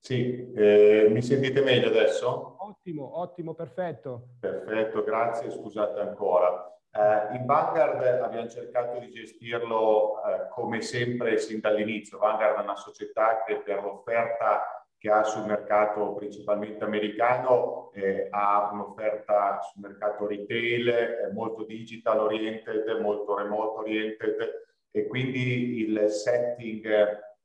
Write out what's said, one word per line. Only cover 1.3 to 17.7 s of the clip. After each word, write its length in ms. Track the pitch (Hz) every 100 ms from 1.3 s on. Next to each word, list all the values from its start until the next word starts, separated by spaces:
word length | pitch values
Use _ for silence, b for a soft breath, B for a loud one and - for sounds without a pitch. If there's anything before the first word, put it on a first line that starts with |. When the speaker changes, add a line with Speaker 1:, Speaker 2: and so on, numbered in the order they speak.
| 135 135 135
Speaker 1:
meglio 280 | 135 120 113
adesso? 680 | 110 107 - 123 - - -
Speaker 2:
Ottimo, 640 | 202 - 185 151 131 151
ottimo, 340 | 180 175 160
perfetto. 760 | 160 165 - 180 156 - 120 - -
Speaker 1:
Perfetto, 640 | 95 - - 110 110 110
grazie, 480 | 104 110 113 117 -
scusate 480 | - 107 107 104 87
ancora. 760 | 90 - 98 90 90 87 - - _
Eh, 460 | 110 104 107 - 123
in 100 | 123
Vanguard 560 | 151 156 160 143 -
abbiamo 460 | 127 123 117 113 113
cercato 520 | 123 120 123 123 120
di 120 | 117
gestirlo, 1040 | 117 107 - 117 117 117 113 110 107 107 104 -
eh, 220 | - -
come 320 | - 101 113
sempre 560 | - 123 120 120 113 107
sin 220 | - 110
dall'inizio. 580 | 107 104 107 107 - 98
Vanguard 400 | 104 110 107 107
è 60 |
una 120 | 101 101
società 680 | - - 104 110 110 113 98
che 120 | 104
per 260 | 101 98
l'offerta 1040 | 101 - - 117 113 - 110 104 - - _ _
che 140 | 107
ha 100 | 107
sul 240 | 107 110 107
mercato 720 | 104 - 104 107 107 104 101
principalmente 680 | 101 - 104 104 107 -
americano, 1080 | 107 107 104 104 117 127 127 123 -